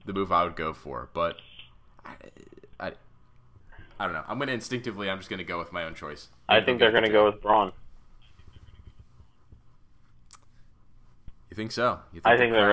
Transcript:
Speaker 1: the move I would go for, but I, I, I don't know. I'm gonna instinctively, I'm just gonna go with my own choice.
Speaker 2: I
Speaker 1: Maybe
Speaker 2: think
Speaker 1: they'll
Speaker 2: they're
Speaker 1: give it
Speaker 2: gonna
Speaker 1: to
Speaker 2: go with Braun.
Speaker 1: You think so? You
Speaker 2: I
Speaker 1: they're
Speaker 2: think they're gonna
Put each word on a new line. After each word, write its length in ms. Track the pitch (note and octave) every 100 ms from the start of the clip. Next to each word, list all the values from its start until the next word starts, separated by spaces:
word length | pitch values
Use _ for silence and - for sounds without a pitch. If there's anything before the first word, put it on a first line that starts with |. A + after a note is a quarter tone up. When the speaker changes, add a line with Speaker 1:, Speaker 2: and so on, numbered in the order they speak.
| -
Speaker 1:
the 60 |
move 200 | G2 F#2+
I 100 | E2+
would 120 | F2 D#2+
go 160 | D#2
for, 340 | D#2 D2 B1+ C2
but 220 | - E2+ - - - - - - -
I, 100 | - - - - - - - -
I, 120 | F#2 - - - _ _ - - - - - -
I 40 |
don't 80 | G2
know. 120 | D#2+ -
I'm 120 | A#2+
gonna 140 | C#3
instinctively, 560 | A#2+ - B2+ A#2+ G2 G2+
I'm 100 | F#2+
just 120 | F2+
gonna 140 | F#2+
go 140 | F2 F2
with 140 | E2
my 120 | F2
own 100 | E2
choice. 340 | D#2+ D2+ D2 - - -
Speaker 2:
I 60 |
Speaker 1:
Maybe 120 | G#2+ B2
Speaker 2:
think 120 | B2
Speaker 1:
they'll 100 | A#2
Speaker 2:
they're 100 | A#2
Speaker 1:
give 100 | A2
it 20 |
Speaker 2:
gonna 120 | G#2+ G#2
Speaker 1:
to 40 |
Speaker 2:
go 20 | G#2
with 60 |
Braun. 300 | G2+ G#2+ F#2+ - - - - - - - - - - - - - - - - _ - - - - - - - - - - - - - - - - - - - - -
Speaker 1:
You 40 |
think 180 | F#2 A2
so? 280 | A#2 B2 F#2 -
You 80 | E2+
Speaker 2:
I 60 | A2+
Speaker 1:
they're 80 | A#2+
Speaker 2:
think 140 | A#2+
they're 80 | A2+
gonna 100 | G#2